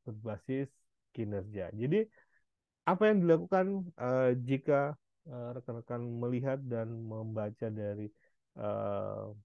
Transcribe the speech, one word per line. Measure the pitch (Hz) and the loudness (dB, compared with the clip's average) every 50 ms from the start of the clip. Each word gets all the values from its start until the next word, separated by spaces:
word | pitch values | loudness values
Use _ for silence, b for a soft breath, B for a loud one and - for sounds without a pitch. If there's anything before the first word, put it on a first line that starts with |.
| _ | _
berbasis | 135 107 107 110 113 107 - - - 131 135 143 139 _ _ _ _ _ _ _ _ | -12 -12 -8 -8 -8 -8 -8 -6 -4 -4 -2 -4 -4 _ _ _ _ _ _ _ _
kinerja. | _ - - 107 104 98 92 107 104 101 90 - 107 | _ -6 -4 -4 -4 -6 -6 -6 -8 -8 -8 -6 -4
Jadi, | 107 120 139 170 214 220 214 b b b b b b b b _ _ _ _ _ _ _ 165 | -4 -2 2 2 2 0 0 b b b b b b b b _ _ _ _ _ _ _ 2
apa | 185 180 214 214 | 4 6 6 6
yang | 214 196 175 | 6 6 8
dilakukan, | 170 165 165 175 180 196 185 185 196 196 196 185 175 - - | 8 6 6 6 2 2 4 4 4 0 -2 -4 -6 -6 -4
eh, | 123 123 131 131 131 127 127 131 | 0 2 4 4 6 4 4 4
jika, | 123 123 135 131 - 151 147 139 143 147 143 - _ _ _ _ _ 160 | 2 0 0 0 4 4 4 4 4 2 -2 -8 _ _ _ _ _ -14
eh, | 131 123 120 120 123 127 | -10 -10 -8 -8 -8 -8
rekan-rekan | - - 117 117 113 - 123 120 | -8 -8 -8 -8 -6 -6 -6 -4
melihat | 120 120 117 117 120 123 127 123 131 139 135 139 135 | -4 -4 -4 -4 -2 -2 0 0 0 0 -2 -2 -4
dan | 127 120 113 113 113 117 113 113 110 | -4 -2 -2 -2 -4 -6 -8 -8 -8
membaca | 110 110 110 110 110 107 104 104 110 - 117 110 | -6 -6 -6 -4 -4 -4 -4 -4 -4 -4 -4 -4
dari, | 107 107 104 104 104 104 107 104 - _ _ _ _ _ _ _ _ | -4 -4 -4 -4 -4 -6 -8 -10 -10 _ _ _ _ _ _ _ _
eh, | - 107 104 104 107 104 101 101 101 101 101 104 104 104 104 107 104 | -6 -4 -4 -2 -2 -2 -2 -2 -2 -4 -4 -6 -6 -8 -10 -12 -14